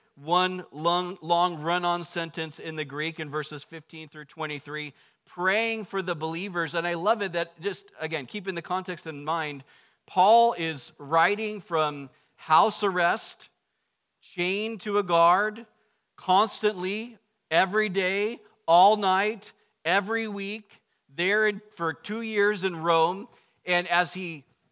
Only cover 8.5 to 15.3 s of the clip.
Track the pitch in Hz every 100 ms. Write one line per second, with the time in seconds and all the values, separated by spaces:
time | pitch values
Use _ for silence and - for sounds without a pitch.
8.5 | 175 - 185 185 170 165 147 147 165 151
9.5 | 143 - _ _ _ _ - 190 233 233
10.5 | - 165 147 - - 139 165 180 208 220
11.5 | 214 - 165 151 147 135 _ _ _ -
12.5 | 160 208 - 202 180 170 208 - - -
13.5 | _ _ _ _ _ _ _ - 180 180
14.5 | 196 220 220 214 208 190 170 170